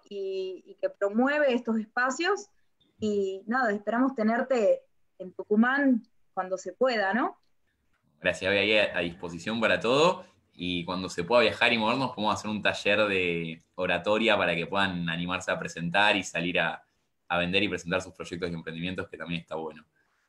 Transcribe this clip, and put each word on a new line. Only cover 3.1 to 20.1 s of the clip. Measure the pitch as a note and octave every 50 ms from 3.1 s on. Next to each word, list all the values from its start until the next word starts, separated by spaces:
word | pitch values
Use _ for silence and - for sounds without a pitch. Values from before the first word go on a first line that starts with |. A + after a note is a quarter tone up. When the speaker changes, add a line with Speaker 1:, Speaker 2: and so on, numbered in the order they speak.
| G#3 G3+ G3 F#3+ F#3+ F#3+ F#3+
Speaker 1:
nada, | G#3 A3+ C4 C4 A3+ G#3
esperamos | G#3 - - G#3+ A#3 C4 C4+ C4
tenerte | - G#3+ G#3+ A3+ A#3+ C4 C4 C4+ B3 G#3+ F#3+ F3+ F3 - _ _ _ _ _ _ -
en | F#3 F#3 F3
Tucumán | - - - G#3+ G#3+ A3+ B3 C4 C#4+ C#4+ C#4 B3+ A3 G#3+ - _ _ _ _ _
cuando | - F#3 F#3 F#3 F#3
se | - F#3+ F3+
pueda, | - B3 C4 B3 A3 G3+ F#3+ G3+
¿no? | A3+ C#4+ F#4 F#4+ - _ _ _ _ _ _ _ _ _ _ _ _ _ _ _ _
Speaker 2:
Gracias, | - F2+ F2 - - F#2
voy | G2+ G2+
ahí | G2 G#2 A2
a, | G#2+ G2+ - -
a | F2+
disposición | F2 F2 E2+ - - F2 E2+ E2+ E2 G#2+ A2 A#2
para | A2 G#2 F#2+ F2+
todo. | E2+ A2+ B2+ C#3 D#3 F3 F#3 F#3 - - _ _ _ _ _
Y | - F2 F2+ F2+ F2 E2+
cuando | F2 F#2 F#2 F#2 F2+
se | - - F2
pueda | E2+ A#2 A#2+ A#2
viajar | G#2 G2+ - - A#2+ B2
y | A2+
movernos, | A2 G#2+ A#2+ C3 C3+ B2
podemos | - - G#2+ G#2+ G2+
hacer | F#2+ - G#2+
un | G#2+ G#2 F#2
taller | G2 F#2 - - G2+ G2+ G2+ G#2+ G#2
de | G2 F#2+ F2+ F2 E2+ E2+ E2 E2 D#2+ D#2+ - _ _
oratoria | - F#2 F2+ F2+ F2 E2+ G#2+ G#2 A2 A2+ A2 G#2+
para | G2 F#2+ F2 E2+
que | E2 E2
puedan | - F#2+ G2 G2 F#2+ F2+ F2 F2 E2
animarse | E2 E2+ F2 F2 F2+ F#2 - -
a | F#2 F2
presentar | F2 F2 - E2 E2 E2+ E2+ G2 G2+ G#2 G#2
y | G2+ F#2
salir | - - E2+ E2+ F2 E2+ F2
a, | E2+ D#2+ - - - _ _ _ _ _ _ _ _ -
a | F2 F2
vender | F2 F2 F2+ G2 G#2
y | G2
presentar | F2+ F2 E2+ E2+ F2+ F#2 F2+
sus | F#2 F2
proyectos | - G2+ - - F2 F2+ F2
y | E2+
emprendimientos, | E2 D#2+ D#2+ D#2+ E2 E2 F2+ F#2 F2+ F#2 -
que | - D#2+
también | E2 D#2+ E2+ E2+ E2+
está | - E2
bueno. | D#2+ D#2+ D#2 D2+ D#2 - _ _ _ _ _